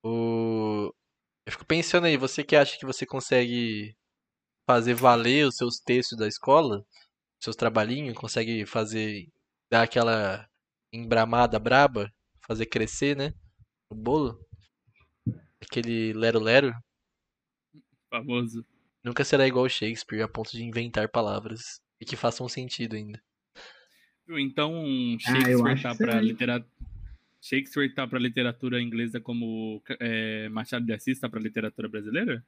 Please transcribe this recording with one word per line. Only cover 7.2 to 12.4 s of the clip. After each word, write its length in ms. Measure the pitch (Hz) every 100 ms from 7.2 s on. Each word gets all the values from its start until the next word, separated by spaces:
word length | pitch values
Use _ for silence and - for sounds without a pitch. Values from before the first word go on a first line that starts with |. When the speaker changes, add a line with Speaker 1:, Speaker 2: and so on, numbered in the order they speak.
| _ _
Speaker 1:
seus 140 | - 107
trabalhinhos, 640 | 117 113 107 131 143 113
consegue 480 | 107 - 113 113 104
fazer, 640 | 120 107 110 107 104 87 _ _ _ _
dar 120 | 113
aquela 600 | 117 123 117 113 101 92 - _ _ _ _
embramada 640 | 117 113 113 113 120 120 113
braba, 520 | 113 127 143 117 101 _ _ _